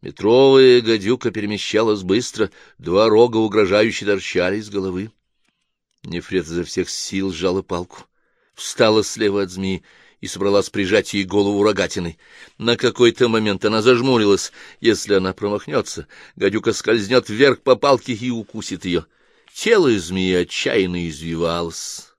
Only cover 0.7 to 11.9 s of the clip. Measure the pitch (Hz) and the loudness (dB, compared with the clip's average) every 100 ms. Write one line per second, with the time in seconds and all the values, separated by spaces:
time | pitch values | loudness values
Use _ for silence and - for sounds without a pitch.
0.7 | 123 110 113 95 123 120 101 104 104 - | 6 4 -2 0 -2 -2 -6 -6 -6 -2
1.7 | 107 113 107 90 101 123 - 101 _ - | 0 0 0 0 0 0 -4 -4 _ -20
2.7 | _ 82 92 113 107 120 110 110 104 101 | _ -2 2 4 6 4 4 0 2 2
3.7 | 101 113 107 101 101 - 90 87 104 107 | 2 2 -2 -2 -4 -2 -2 -2 -4 -6
4.7 | 101 95 92 107 _ _ _ _ _ _ | -6 -6 -6 -8 _ _ _ _ _ _
5.7 | _ _ _ - 85 - 92 78 85 85 | _ _ _ -10 -10 -4 -4 -4 -6 -6
6.7 | - 90 - - 95 95 82 92 95 92 | -6 -6 -8 -8 -6 -6 -4 -4 -4 -4
7.7 | 87 90 - - _ _ _ _ _ - | -8 -10 -18 -20 _ _ _ _ _ -14
8.7 | - 113 110 104 - 107 98 98 90 95 | 0 4 4 0 -2 0 0 -4 -4 -4
9.7 | 92 _ _ _ _ - - 98 101 95 | -4 _ _ _ _ -14 -6 0 0 0
10.7 | - 95 104 - 101 95 98 101 101 104 | -4 2 2 0 -4 -2 0 0 2 2
11.7 | 98 90 | 2 -2